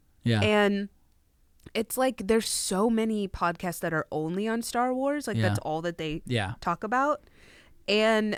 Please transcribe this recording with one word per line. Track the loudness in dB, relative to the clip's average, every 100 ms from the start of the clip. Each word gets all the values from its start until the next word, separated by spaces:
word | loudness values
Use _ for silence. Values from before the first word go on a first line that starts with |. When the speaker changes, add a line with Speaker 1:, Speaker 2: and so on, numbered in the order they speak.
| _ _
Speaker 1:
Yeah. | 0 2
Speaker 2:
And | 4 6 4 2 -4 _ _ _ _ _ _ _ -8
it's | -6 -4 0
like, | 0 0 0
there's | 2 2
so | -4 -2 2 2
many | 2 0 -2 -4
podcasts | -2 -2 -2 -6 -4
that | -2
are | -2 -2
only | -4 -2 -2 -2
on | -2
Star | -2 -2 0
Wars. | 0 0 -2 -2
Like, | 0
Speaker 1:
Yeah. | 0
Speaker 2:
that's | 0
all | -2 -4
that | -4 -4
they | -6 -6 -4
Speaker 1:
Yeah. | -2 -2 -4
Speaker 2:
talk | -4 -4
about. | -2 0 0 0 -6 _ -20 -20 -20 -10 0
And | 2 4 4 2